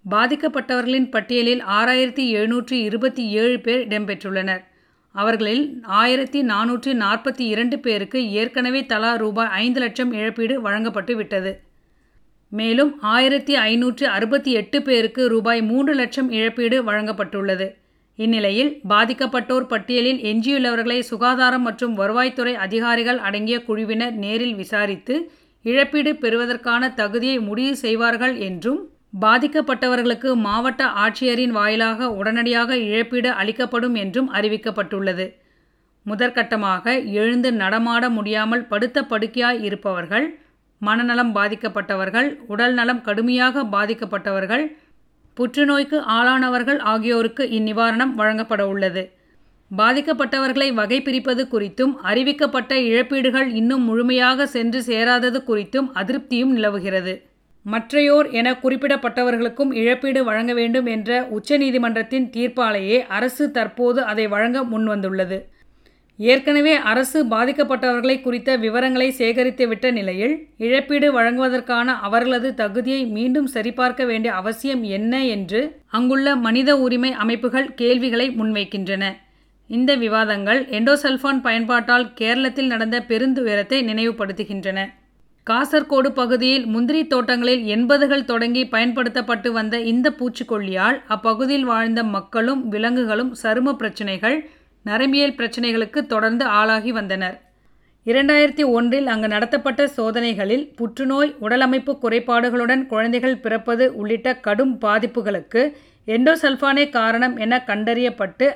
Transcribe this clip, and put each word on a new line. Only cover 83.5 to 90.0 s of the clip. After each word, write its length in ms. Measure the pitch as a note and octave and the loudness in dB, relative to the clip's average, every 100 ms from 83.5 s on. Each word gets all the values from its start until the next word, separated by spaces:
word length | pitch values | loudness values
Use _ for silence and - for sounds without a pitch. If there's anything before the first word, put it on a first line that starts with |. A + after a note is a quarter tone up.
| G#3 G3+ C4+ | 0 0 0
நினைவுபடுத்துகின்றன. 960 | A3+ A3 A3+ A3+ G3 F#3 G#3 G3 F#3+ F#3+ G3 - _ _ _ _ - | 0 0 0 -2 -4 -6 -8 -6 -4 -4 -6 -10 _ _ _ _ -2
காசர்கோடு 600 | A#3 C#4+ D4+ D4+ C4+ C4+ | 0 2 2 4 2 2
பகுதியில் 540 | C4+ A#3+ B3 B3+ C4+ | 2 0 2 4 2
முந்திரி 360 | A3+ A3+ A#3+ D#4+ | 0 0 2 0
தோட்டங்களில் 580 | - B3+ A#3+ B3 B3 B3+ | 2 0 2 2 2 2
எண்பதுகள் 600 | G#3+ A3 B3 C#4+ C#4 C#4 | 0 2 4 4 4 2
தொடங்கி 380 | B3 A#3 A#3 B3 | 0 -2 0 0
பயன்படுத்தப்பட்டு 840 | B3+ A3+ B3 A#3+ A#3+ B3+ A#3+ A#3 A#3+ | 0 0 0 0 -2 -2 -2 -2 -2
வந்த 240 | A3+ G#3+ A#3 | -2 -2 -2
இந்த 260 | A3+ A#3+ | 0 2